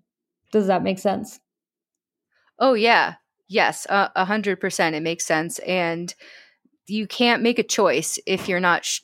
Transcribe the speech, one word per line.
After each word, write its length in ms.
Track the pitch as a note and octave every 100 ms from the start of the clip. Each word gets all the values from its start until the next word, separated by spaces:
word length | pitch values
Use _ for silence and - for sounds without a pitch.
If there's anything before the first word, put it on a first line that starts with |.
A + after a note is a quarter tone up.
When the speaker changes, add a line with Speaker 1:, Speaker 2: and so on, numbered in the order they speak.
| _ _ _ _ _
Speaker 1:
Does 160 | G#3+ G3
that 160 | F3+
make 160 | F#3+ F#3+
sense? 400 | G3+ G3 G#3+ - _ _ _ _ _ _ _ _ _ _ _ -
Speaker 2:
Oh, 140 | C4
yeah. 420 | A#3 A3+ G#3 - - _ _ -
Yes, 380 | G3+ C3+ D#3 -
a, 220 | G3 G3 -
a 100 | F#3
hundred 340 | G#3+ G3+ F#3
percent. 360 | F#3+ - E3+ D#3
It 60 |
makes 240 | E3 E3+ -
sense. 340 | D#3+ E3 -
And 540 | - F#3 E3+ E3+ F3 - - - - _ _ _ -
you 200 | G#3 G3+
can't 340 | - A#3+ A#3
make 160 | A3+ A#3+
a 60 |
choice 560 | G#3+ - F#3+ C3+ D#3+ - -
if 220 | F#3 -
you're 120 | F3+
not 260 | F3+ E3+ -
sh-, 160 | -